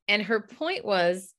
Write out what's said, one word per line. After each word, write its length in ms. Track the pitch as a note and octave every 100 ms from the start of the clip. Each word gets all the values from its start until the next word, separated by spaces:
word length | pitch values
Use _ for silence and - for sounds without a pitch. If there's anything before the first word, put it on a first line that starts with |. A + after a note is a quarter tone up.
| -
And 160 | G#3
her 180 | G#3 A3
point 440 | G#3+ - D#4 F#4+ -
was, 480 | F#3+ F3 F#3 F#3+